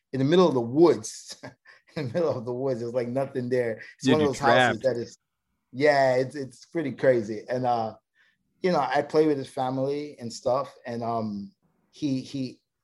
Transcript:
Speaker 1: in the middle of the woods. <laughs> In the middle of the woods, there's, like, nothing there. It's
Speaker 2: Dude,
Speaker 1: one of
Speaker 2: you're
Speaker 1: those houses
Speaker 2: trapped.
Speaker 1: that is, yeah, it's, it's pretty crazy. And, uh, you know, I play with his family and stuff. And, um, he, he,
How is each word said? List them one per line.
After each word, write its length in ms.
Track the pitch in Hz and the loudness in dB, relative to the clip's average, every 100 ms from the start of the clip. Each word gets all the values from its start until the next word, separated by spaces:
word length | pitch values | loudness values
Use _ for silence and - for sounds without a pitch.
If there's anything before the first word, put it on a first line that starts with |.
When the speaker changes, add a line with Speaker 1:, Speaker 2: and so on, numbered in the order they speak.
| _ | _
Speaker 1:
in 60 | 131 | -2
the 60 | 135 | 4
middle 220 | 175 175 | 6 6
of 60 | |
the 80 | 131 | 4
woods. 800 | 117 135 170 113 110 - - - | 0 4 4 4 -2 -14 -16 -18
<laughs> 540 | - - _ - _ - | -18 -20 _ -20 _ -10
In 120 | 135 | -6
the 60 | |
middle 240 | - 160 127 | -2 -2 -2
of 80 | 117 | -6
the 80 | |
woods, 280 | 123 135 123 | -4 -4 -4
there's, 120 | 117 | -4
like, 140 | 123 120 | -4 -2
nothing 420 | 127 139 135 123 | -2 -4 -4 -2
there. 320 | 127 120 110 - - | -2 -2 -6 -12 -4
It's 80 | 131 | 2
Speaker 2:
Dude, 60 | |
Speaker 1:
one 100 | 131 | 2
of 40 | 147 | 2
Speaker 2:
you're 80 | |
Speaker 1:
those 60 | 123 | 2
houses 400 | 123 123 123 113 | 4 4 4 2
Speaker 2:
trapped. 40 | |
Speaker 1:
that 180 | 127 120 | -2 -2
is, 160 | 110 - _ _ _ _ _ | -6 -12 _ _ _ _ _
yeah, 440 | 123 147 143 135 127 | 0 4 4 4 2
it's, 180 | 131 147 | 0 -6
it's 300 | 135 - - | -12 -14 -10
pretty 260 | 170 147 | -6 -6
crazy. 500 | 117 143 123 104 107 - | 2 4 4 0 -6 -6
And, 160 | 127 123 | -4 0
uh, 300 | 120 110 104 _ _ _ _ _ _ | -2 -4 -8 _ _ _ _ _ _
you 100 | 185 | 0
know, 80 | 170 | 0
I 220 | 127 135 | 2 0
play 240 | 143 156 156 | 2 4 4
with 140 | 139 | 2
his 100 | 131 | -4
family 680 | - 131 131 135 147 147 143 | -4 -4 -2 -2 -4 -8 -12
and 120 | 120 | -12
stuff. 400 | - - 127 135 - 131 | -6 -2 -2 -2 -10 -10
And, 160 | 117 | -8
um, 500 | 117 117 110 101 101 _ _ _ _ | -4 -4 -4 -8 -12 _ _ _ _
he, 300 | - 151 131 | -8 -4 -4
he, 380 | 113 139 127 95 _ _ | -6 -8 -8 -10 _ _